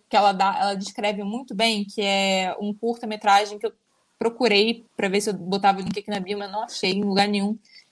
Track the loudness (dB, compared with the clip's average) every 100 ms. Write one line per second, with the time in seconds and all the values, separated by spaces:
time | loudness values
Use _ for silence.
0 | 0 4 4 4 2 2 -2 -2 -8 -4
1 | -4 -2 -6 -8 -8 0 0 0 -4 -2
2 | 0 2 2 0 0 -4 -6 -4 -4 -4
3 | -8 -2 4 4 4 -6 -8 _ _ _
4 | _ -4 -4 2 4 4 4 0 _ -4
5 | -2 0 -2 -6 -4 2 2 2 -4 -8
6 | -6 -6 -6 -8 -6 -8 -8 -4 -2 0
7 | 0 2 2 0 -2 -4 _ -20 _